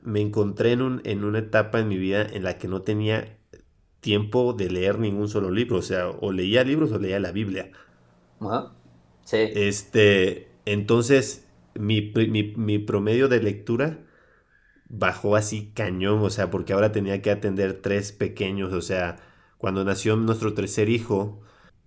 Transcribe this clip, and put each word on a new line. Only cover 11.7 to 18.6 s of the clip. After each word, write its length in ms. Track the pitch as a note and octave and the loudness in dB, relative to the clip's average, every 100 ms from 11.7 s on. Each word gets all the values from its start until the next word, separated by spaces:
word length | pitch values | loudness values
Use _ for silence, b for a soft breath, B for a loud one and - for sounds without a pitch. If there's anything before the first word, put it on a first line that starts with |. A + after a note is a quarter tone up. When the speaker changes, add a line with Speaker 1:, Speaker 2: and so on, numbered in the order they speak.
Speaker 1:
mi, 380 | - G#2 A2 G#2 A2+ | -6 0 0 0 0
mi, 380 | A2+ A2 G#2 A2+ | 2 2 -2 -4
mi 220 | G#2+ G#2 | -2 -2
promedio 500 | G#2 G2+ G#2 A#2 C3 | 0 0 2 2 4
de 140 | A#2+ | 4
lectura 640 | G#2 G#2 - A#2 D3 D#3 b b b b b b b b _ | 2 -4 -4 -2 -2 -4 b b b b b b b b _
bajó 480 | G#2+ F#2+ - G#2 G#2 | -2 -2 0 2 2
así 360 | G#2+ G#2+ G#2 | 2 -6 -8
cañón, 480 | - G2+ F#2 F#2+ G#2+ | -6 -4 -2 2 2
o 80 | G2+ | 2
sea, 220 | G2+ F#2 | 0 -2
porque 220 | F2+ F2 | -2 -2
ahora 180 | G2 G#2+ | 2 2
tenía 320 | G#2+ G2 G2 | 0 -2 -2
que 80 | G#2 | 0
atender 500 | G2+ G#2 G2 F#2+ F#2+ | 0 0 0 -2 -2
tres 300 | G2+ G2+ G#2 | -2 -2 -2
pequeños, 640 | - G2 G#2 F#2+ G2 | -4 -6 -4 -4 -4